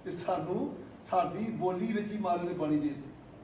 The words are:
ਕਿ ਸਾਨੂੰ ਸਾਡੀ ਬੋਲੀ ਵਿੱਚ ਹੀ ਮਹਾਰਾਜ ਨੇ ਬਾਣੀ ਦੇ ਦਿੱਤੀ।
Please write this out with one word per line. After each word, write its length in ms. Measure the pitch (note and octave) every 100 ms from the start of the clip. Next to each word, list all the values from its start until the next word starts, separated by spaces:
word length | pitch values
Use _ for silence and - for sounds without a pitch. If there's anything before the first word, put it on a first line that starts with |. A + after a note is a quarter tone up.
ਕਿ 80 | F#3
ਸਾਨੂੰ 640 | E3 - F3 D#3 G3+ - - - -
ਸਾਡੀ 420 | - F#3 E3 F3+
ਬੋਲੀ 500 | A3 D#3 F3+ F3+ A3+
ਵਿੱਚ 180 | G#3 G3+
ਹੀ 60 | G#3+
ਮਹਾਰਾਜ 300 | F3+ F3 F3
ਨੇ 60 |
ਬਾਣੀ 260 | - D3+ D3+
ਦੇ 80 | D3
ਦਿੱਤੀ। 140 | - - - - -